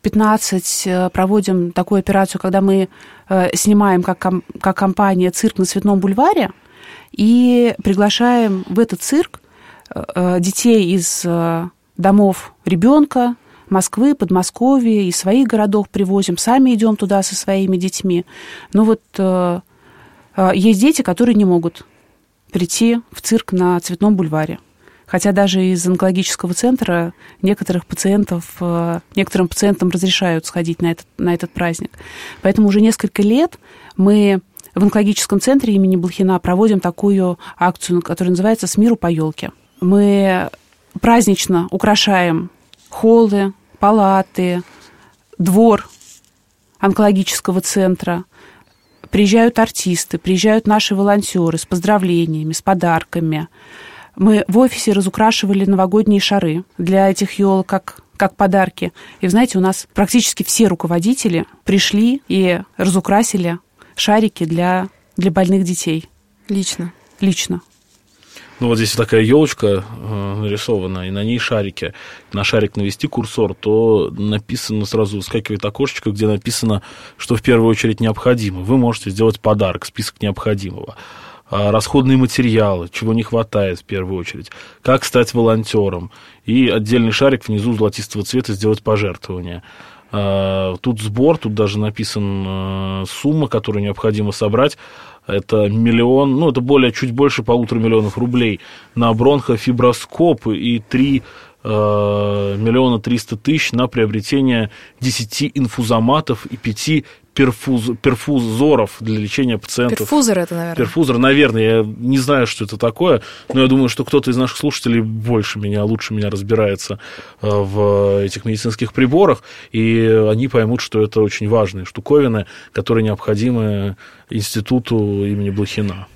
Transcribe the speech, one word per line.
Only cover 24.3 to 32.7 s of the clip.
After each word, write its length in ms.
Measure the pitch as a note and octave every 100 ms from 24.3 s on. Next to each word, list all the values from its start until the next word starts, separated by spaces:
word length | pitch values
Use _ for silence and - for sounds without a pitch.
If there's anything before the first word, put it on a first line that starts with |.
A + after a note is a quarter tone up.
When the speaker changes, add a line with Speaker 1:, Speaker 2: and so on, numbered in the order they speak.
| D#3 D#3 - _ _ _ _ _
Speaker 1:
Хотя 240 | F3+ G3+
даже 320 | F#3+ G3+ F#3+
из 220 | F#3 F3+ F3
онкологического 680 | F#3 F#3+ F#3 F#3 - F3+
центра 580 | F3+ A#3+ B3+ G#3+ F3 E3+ - - _
некоторых 440 | F#3+ G3+ - F3 -
пациентов, 680 | - F#3+ G3+ G3+ F3 - -
э, 400 | F3 E3+ E3+ E3+ _
некоторым 320 | - F#3+ F#3 F3+
пациентам 420 | - G3+ G3 F#3
разрешают 560 | F3 F#3 F#3 F#3 E3 -
сходить 340 | F3 E3+ E3
на 80 | E3+
этот, 140 | E3 - -
на 140 | F3
этот 180 | F3 F3
праздник. 380 | - F3 E3 - - - - - -
Поэтому 260 | F#3+ G3+
уже 120 | G#3